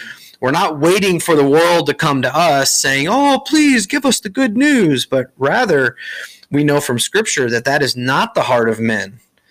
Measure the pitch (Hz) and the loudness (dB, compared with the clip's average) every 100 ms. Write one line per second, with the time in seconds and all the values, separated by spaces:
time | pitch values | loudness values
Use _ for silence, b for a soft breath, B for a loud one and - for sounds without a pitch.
0 | B B B B 127 151 190 156 156 196 | B B B B -2 0 -2 0 0 2
1 | 196 170 - 156 139 147 170 175 147 143 | 0 -2 0 2 4 4 4 2 0 -2
2 | 160 139 123 143 170 139 135 - 143 135 | -2 0 -2 0 2 2 0 0 0 0
3 | 147 247 285 269 269 302 294 247 196 285 | 0 0 2 0 0 2 4 2 0 -2
4 | 269 214 208 190 262 208 294 269 175 131 | 0 -2 -4 -2 -2 0 2 2 2 0
5 | - 135 123 - 135 202 240 147 127 - | -2 -4 -4 -4 -2 0 2 2 0 -4
6 | B B B B B 143 147 143 - 120 | B B B B B 0 2 0 0 -4
7 | - 196 220 - 123 117 117 143 131 123 | -2 -2 -2 -2 -2 -2 0 0 0 -2
8 | 123 143 220 - 131 127 113 110 113 110 | -2 -2 -2 -2 0 0 0 -2 -2 -2
9 | 98 113 _ _ b | -6 -12 _ _ b